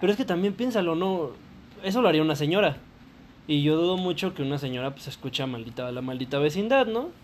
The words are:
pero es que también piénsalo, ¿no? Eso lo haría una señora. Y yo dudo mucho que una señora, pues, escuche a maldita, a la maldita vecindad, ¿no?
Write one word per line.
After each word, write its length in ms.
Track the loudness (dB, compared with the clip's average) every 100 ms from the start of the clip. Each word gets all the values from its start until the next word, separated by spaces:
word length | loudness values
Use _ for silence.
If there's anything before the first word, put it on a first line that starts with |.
pero 100 | 0
es 60 | 0
que 80 | 0
también 280 | 0 0
piénsalo, 400 | -2 -2 0 0
¿no? 360 | 0 0 -2 -4 -8 -20 -20 -20 -8 -2
Eso 160 | 4
lo 80 | 6
haría 120 | 6
una 140 | 4 2
señora. 400 | 2 4 2 0 -12 -20 -20 -20 -20 -16 -2
Y 160 | 2
yo 140 | 4 4
dudo 180 | 2 0
mucho 380 | -2 -2 -4
que 80 | -4
una 140 | -4 -4
señora, 340 | -4 -4 -6
pues, 160 | -8 -14
escuche 340 | -10 -8 -4
a 60 | -4
maldita, 400 | -6 -10 -8 -6
a 60 |
la 80 | -6
maldita 360 | -6 -6 -2 2
vecindad, 480 | 2 2 2 2 2
¿no? 220 | 0 -4 -10